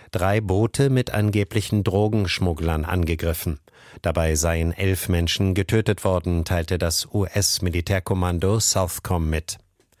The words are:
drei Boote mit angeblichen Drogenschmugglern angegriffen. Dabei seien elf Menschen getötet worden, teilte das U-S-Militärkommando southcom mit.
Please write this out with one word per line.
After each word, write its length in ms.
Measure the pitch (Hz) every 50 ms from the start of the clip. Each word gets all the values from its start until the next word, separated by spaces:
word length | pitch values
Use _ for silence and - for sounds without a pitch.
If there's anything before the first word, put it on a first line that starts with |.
| - -
drei 280 | - 90 87 95 101 110
Boote 500 | 107 92 92 101 113 113 - - 139 139
mit 220 | 131 127 123 -
angeblichen 720 | - 104 104 104 101 104 101 - - 110 - - 107 104 95
Drogenschmugglern 1040 | 101 90 101 107 107 110 107 98 87 - - 95 87 80 78 80 82 80 78 78
angegriffen. 720 | - 87 90 87 80 82 82 85 82 82 - - 87 76 - _ - _ - - - - -
Dabei 340 | - 85 78 85 82 80 80
seien 380 | 78 85 82 82 82 82 85 85
elf 340 | - 98 95 95 87 -
Menschen 460 | - 90 85 85 82 - - 98 95 92
getötet 500 | 101 92 - 113 110 104 - 101 - -
worden, 420 | 98 92 90 85 90 87 85 82
teilte 320 | - 92 85 80 - 92
das 300 | 82 87 82 80 - - -
U-S-Militärkommando 1500 | - 107 95 90 - 104 92 - - - 92 87 82 87 82 - 98 95 - - 95 95 90 90 87 85 90 95 107 113
southcom 680 | - - - 95 95 90 - - - - 92 85 80
mit. 300 | 78 80 78 - - - - _ _ _ _ _ _ _ _